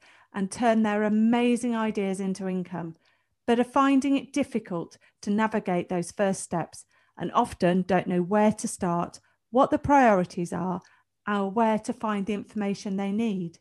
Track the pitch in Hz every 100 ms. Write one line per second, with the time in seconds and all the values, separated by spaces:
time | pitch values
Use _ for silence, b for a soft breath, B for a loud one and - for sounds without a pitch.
0 | b b b - 196 - 240 226 214 208
1 | 214 214 220 240 240 240 247 226 220 214
2 | 196 190 196 190 190 185 180 175 170 165
3 | _ _ _ _ - 233 247 - 277 277
4 | 277 269 - - 262 226 - 175 - -
5 | b _ - 202 220 220 202 180 175 185
6 | 175 - 202 190 - 175 156 - - _
7 | _ - 180 - 240 - 180 185 180 185
8 | - 180 175 208 214 214 220 - 185 170
9 | 175 - _ _ _ 226 277 294 - 285
10 | 247 202 175 - 175 180 180 180 b b
11 | _ _ - 208 196 196 226 214 214 -
12 | 220 208 196 208 - 214 202 202 214 190
13 | 196 202 233 190 170 -